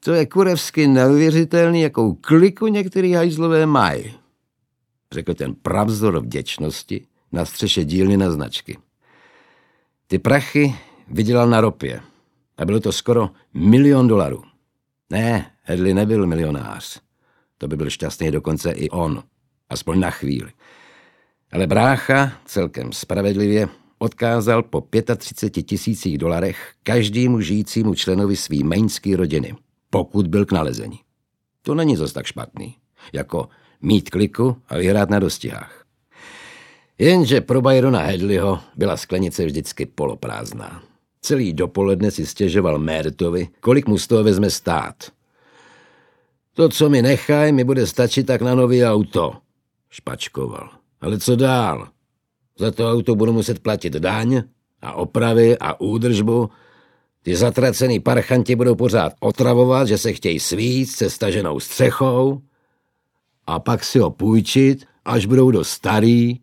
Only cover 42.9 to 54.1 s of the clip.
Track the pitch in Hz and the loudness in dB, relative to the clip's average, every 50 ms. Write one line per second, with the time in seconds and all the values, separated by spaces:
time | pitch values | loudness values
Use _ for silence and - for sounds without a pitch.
42.9 | 78 80 76 76 71 _ 92 87 85 90 87 82 _ _ _ 113 123 143 139 - | -4 -4 -4 -6 -4 _ -4 -2 -2 -4 -6 -6 _ _ _ 0 0 2 2 0
43.9 | 107 95 - - 120 110 107 110 101 90 104 98 90 - _ - 85 78 - - | -2 -2 0 0 0 2 4 4 4 4 2 0 -2 -4 _ -4 -4 -4 -4 -6
44.9 | - _ - - _ _ _ _ _ _ _ _ _ _ _ _ _ _ _ _ | -12 _ -20 -20 _ _ _ _ _ _ _ _ _ _ _ _ _ _ _ _
45.9 | _ _ _ _ _ _ _ _ _ _ _ _ _ - 160 156 - - 151 147 | _ _ _ _ _ _ _ _ _ _ _ _ _ 2 2 2 4 2 2 4
46.9 | 143 131 117 127 139 - - - 151 147 151 151 151 135 127 123 135 131 120 95 | 4 4 4 4 2 2 2 0 2 2 4 4 4 2 2 2 2 0 0 -2
47.9 | - - 123 117 - 139 131 - 127 117 113 123 127 127 127 123 123 123 123 117 | 0 0 0 0 0 -2 0 0 0 0 0 0 2 2 4 4 4 4 4 4
48.9 | 110 107 104 104 - 92 85 73 - - _ _ _ _ _ _ _ _ _ _ | 4 2 0 0 -2 -2 -2 -2 -4 -10 _ _ _ _ _ _ _ _ _ _
49.9 | _ - _ - 64 65 - - _ 69 67 64 52 - - - - _ _ _ | _ -16 _ -12 -12 -10 -12 -12 _ -8 -8 -8 -8 -12 -16 -18 -20 _ _ _
50.9 | _ _ - 82 104 104 - - 123 120 135 131 131 131 117 101 78 60 50 - | _ _ -6 -6 -6 -4 0 0 2 2 2 2 2 2 0 -2 -4 -6 -8 -16
51.9 | _ _ _ _ _ _ _ _ _ _ _ _ _ _ - 110 98 - 113 117 | _ _ _ _ _ _ _ _ _ _ _ _ _ _ -4 -4 -2 -2 -2 0
52.9 | 113 120 110 - 117 104 110 113 117 113 104 - 120 - _ - 107 101 - 85 | 0 0 0 0 2 2 2 2 2 0 0 -2 -4 -4 _ -4 -4 -4 -4 -6
53.9 | 71 76 80 90 | -6 -2 -2 -2